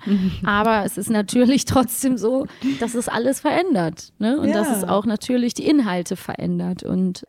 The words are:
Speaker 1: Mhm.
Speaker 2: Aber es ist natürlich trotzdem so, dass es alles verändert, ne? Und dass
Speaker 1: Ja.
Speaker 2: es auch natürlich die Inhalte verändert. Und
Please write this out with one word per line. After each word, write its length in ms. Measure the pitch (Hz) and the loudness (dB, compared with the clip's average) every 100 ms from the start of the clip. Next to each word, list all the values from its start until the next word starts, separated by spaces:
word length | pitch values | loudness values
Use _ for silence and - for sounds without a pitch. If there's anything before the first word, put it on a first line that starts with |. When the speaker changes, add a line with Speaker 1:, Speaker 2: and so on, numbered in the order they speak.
| - | 0
Speaker 1:
Mhm. 280 | 202 185 160 185 | 0 0 -2 0
Speaker 2:
Aber 400 | 202 220 220 190 | 2 4 2 0
es 140 | - | -4
ist 100 | 208 | -2
natürlich 560 | 214 202 247 247 277 - | 0 2 4 4 4 2
trotzdem 500 | 262 247 - 269 247 | 2 2 0 -2 0
so, 260 | 208 262 277 - 254 269 | 0 0 -2 -4 -4 -2
dass 140 | 240 | -2
es 160 | 240 226 | -4 -4
alles 300 | - 240 254 | -2 0 0
verändert, 720 | 302 285 370 220 165 - - - | 0 0 2 2 0 -4 -12 -4
ne? 200 | 214 285 | 0 2
Und 140 | - | 2
dass 140 | 311 311 | 2 0
Speaker 1:
Ja. 80 | 214 | 0
Speaker 2:
es 60 | |
auch 240 | 180 202 214 | 0 0 0
natürlich 480 | 208 - 247 240 - | -2 0 0 0 -2
die 100 | - | 2
Inhalte 500 | 302 214 180 175 190 | 2 2 0 -4 -6
verändert. 680 | - - 175 175 180 180 | -8 -6 -4 -2 -4 -4
Und 420 | - 180 185 185 | -4 -2 -2 -4